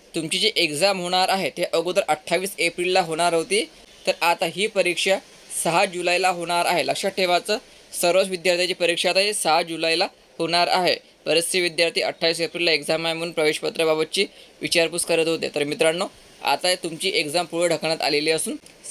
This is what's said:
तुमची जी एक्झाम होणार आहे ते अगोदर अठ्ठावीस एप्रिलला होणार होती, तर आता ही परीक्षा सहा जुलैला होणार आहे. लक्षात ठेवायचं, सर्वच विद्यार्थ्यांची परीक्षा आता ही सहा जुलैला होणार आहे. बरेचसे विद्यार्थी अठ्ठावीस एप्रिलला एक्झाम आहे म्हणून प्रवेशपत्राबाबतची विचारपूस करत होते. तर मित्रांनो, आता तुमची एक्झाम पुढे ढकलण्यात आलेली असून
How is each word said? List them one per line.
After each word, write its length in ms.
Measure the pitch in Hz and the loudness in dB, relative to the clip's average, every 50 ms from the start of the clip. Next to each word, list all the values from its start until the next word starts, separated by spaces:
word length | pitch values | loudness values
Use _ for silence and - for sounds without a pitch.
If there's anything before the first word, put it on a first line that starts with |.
| - - - | -18 -10 -8
तुमची 240 | 170 160 156 180 185 | -6 -4 -2 -2 0
जी 120 | 190 220 - | 0 0 2
एक्झाम 460 | - 170 156 147 143 180 196 196 185 | 2 0 0 0 0 2 2 2 0
होणार 280 | 175 175 180 185 185 - | -2 0 0 2 2 2
आहे 200 | 185 196 180 139 | 2 0 0 -2
ते 140 | - - 175 | -2 -2 -4
अगोदर 380 | - - 165 165 180 180 196 185 - | -2 0 -2 0 0 0 0 0 0
अठ्ठावीस 420 | 190 - - - 175 175 185 185 - - | 0 -2 -2 -2 -2 -2 -2 -2 -4 -2
एप्रिलला 420 | 165 170 165 - 180 180 180 190 | -2 -2 -2 -2 -2 0 2 2
होणार 320 | 180 160 160 156 170 175 165 | 2 0 0 0 0 2 2
होती, 360 | 165 160 139 190 214 320 311 - - - - - - - - | 0 0 0 0 -2 -2 -2 -8 -20 -20 -20 -18 -8 -4 -4
तर 40 | - - | -2 0
आता 240 | - 170 175 - 185 | 2 2 2 2 0
ही 220 | 170 160 175 202 214 | -4 -2 -2 -4 -2
परीक्षा 500 | - 202 180 180 170 - - 190 190 - - - - - - - - - - | 0 0 0 0 0 0 0 0 0 0 -2 -8 -20 -20 -18 -12 -8 -4 -2
सहा 220 | 175 160 170 208 | 0 2 2 2
जुलैला 440 | 196 170 175 175 175 175 175 185 185 | 2 0 -4 -2 0 0 2 2 0
होणार 360 | 185 175 170 165 175 170 170 | 0 0 -2 -2 0 0 2
आहे. 200 | - 175 170 135 | 2 2 0 0
लक्षात 260 | 131 - - - 196 | 0 -2 -2 -2 -4
ठेवायचं, 460 | 190 - 185 175 175 175 - - 208 247 - - - - - - - - | -2 0 0 2 2 0 0 0 -4 -4 -6 -12 -20 -20 -20 -14 -8 -2
सर्वच 260 | - 175 175 - 214 196 | 0 2 4 4 2 2
विद्यार्थ्यांची 460 | 185 175 165 185 175 175 180 175 175 | 0 -2 0 0 2 2 2 0 0
परीक्षा 360 | - 180 170 175 160 - 180 | 0 0 0 0 2 0 0
आता 100 | 175 185 | 2 2
ही 140 | 196 208 208 | 2 0 0
सहा 280 | - - 170 156 170 | -2 0 2 2 2
जुलैला 460 | 180 165 165 156 160 165 165 165 190 - - _ _ _ _ - | 2 -2 -4 -4 -2 0 0 0 0 -2 -4 _ _ _ _ -6
होणार 280 | 165 160 170 175 175 - | -4 0 2 2 2 2
आहे. 280 | - 185 180 165 131 - - - _ _ - | 2 2 2 2 0 0 -4 -12 _ _ -4
बरेचसे 340 | - 151 160 165 - - 190 | 0 0 0 0 0 0 0
विद्यार्थी 400 | 175 175 160 160 170 165 - 190 | 0 0 0 0 0 0 0 -2
अठ्ठावीस 400 | - 101 147 - 175 165 165 165 | -2 -2 -2 -2 0 0 0 0
एप्रिलला 300 | 165 156 - 175 170 170 | -4 -4 -4 -2 0 2
एक्झाम 340 | 160 147 147 - 160 160 165 | 2 0 0 0 -2 -2 -2
आहे 100 | 165 165 | -2 -4
म्हणून 180 | 165 165 175 160 | -4 -6 -6 -2
प्रवेशपत्राबाबतची 920 | 165 156 151 156 - - 156 - - 165 160 156 156 160 160 - - 196 - - - - - - - | 0 0 0 0 0 -4 -6 -2 0 0 2 2 0 0 -2 0 -2 -2 -2 -4 -16 -20 -20 -14 -8
विचारपूस 440 | - 147 156 170 165 160 165 170 - | -4 0 2 2 2 2 0 -4 -2
करत 220 | - 170 165 160 160 | 0 0 0 2 0
होते. 220 | 165 156 - 139 - | 0 -2 -4 -4 -2
तर 80 | 147 147 | -2 -2
मित्रांनो, 440 | 143 151 - 160 160 160 175 196 - - - - - - - - | -2 0 2 2 2 2 0 -4 -6 -8 -16 -20 -20 -16 -8 -2
आता 320 | - 139 147 - 180 180 | -2 -2 0 0 0 -2
तुमची 360 | 180 - 170 160 151 - 190 - | -2 -4 -8 -8 -6 -4 -2 -2
एक्झाम 320 | 151 160 147 139 175 175 | -2 -2 0 -2 -2 -2
पुढे 220 | 156 - 165 175 175 | -2 -2 0 0 0
ढकलण्यात 340 | 165 147 170 156 160 156 | 0 0 0 -2 -2 0
आलेली 300 | - 139 151 147 147 160 | 0 0 0 0 2 2
असून 240 | 160 156 - 220 302 - - - - - - - | 0 0 -2 -4 -8 -10 -12 -20 -20 -18 -12 -6